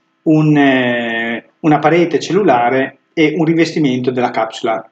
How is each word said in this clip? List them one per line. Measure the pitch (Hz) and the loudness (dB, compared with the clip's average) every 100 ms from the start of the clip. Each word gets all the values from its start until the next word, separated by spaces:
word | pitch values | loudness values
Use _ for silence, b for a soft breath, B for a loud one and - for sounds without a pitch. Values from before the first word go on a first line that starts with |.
| _ _ | _ _
un, | 165 156 156 147 | 0 2 4 4
eh, | 139 131 123 120 117 117 117 113 - _ | 4 2 0 -2 -4 -4 -4 -6 -10 _
una | 156 147 | 0 2
parete | 151 170 165 139 | 2 2 2 -2
cellulare | - 175 196 120 120 131 139 - _ | -2 0 2 2 2 0 -4 -8 _
e | - 151 156 | -2 0 0
un | |
rivestimento | 156 165 160 - 143 127 127 | 0 0 0 0 -2 0 -2
della | 123 123 | -2 -2
capsula. | 123 110 - 117 110 - | -2 -6 -6 -6 -6 -8